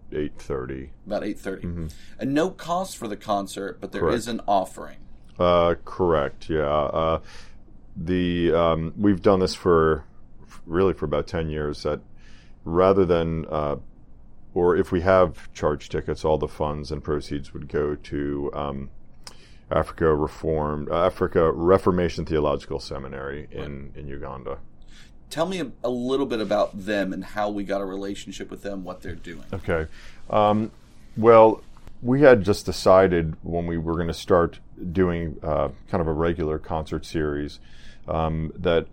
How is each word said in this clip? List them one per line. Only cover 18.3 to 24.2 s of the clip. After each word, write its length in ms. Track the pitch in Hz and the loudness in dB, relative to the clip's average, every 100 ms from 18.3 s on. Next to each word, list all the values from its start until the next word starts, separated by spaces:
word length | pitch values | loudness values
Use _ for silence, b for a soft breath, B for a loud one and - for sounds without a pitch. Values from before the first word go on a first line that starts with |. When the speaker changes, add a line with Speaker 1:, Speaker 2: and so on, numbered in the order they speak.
| 71 71 | -4 -6
Speaker 1:
um, 360 | 71 71 69 69 - - - B B B B B | -6 -6 -6 -10 -14 -16 -18 B B B B B
Africa 440 | 82 80 - 82 | -2 -2 0 2
Reform, 720 | 76 78 - 80 80 76 76 73 | 2 0 -4 -4 -2 -2 -4 -2
uh, 140 | 82 90 | 0 0
Africa 460 | - 90 92 82 | 0 0 2 2
Reformation 720 | 80 85 95 98 90 87 82 | 2 4 4 4 2 0 -2
Theological 560 | 80 78 73 71 - 71 | -2 0 0 -2 -4 -10
Seminary 680 | - 71 67 67 67 71 69 | -8 -10 -10 -10 -10 -10 -12
in, 100 | - 73 69 69 | -12 -10 -10 -12
Speaker 2:
Right. 40 | - | -14
Speaker 1:
in 120 | 71 | -12
Uganda. 500 | 69 | -10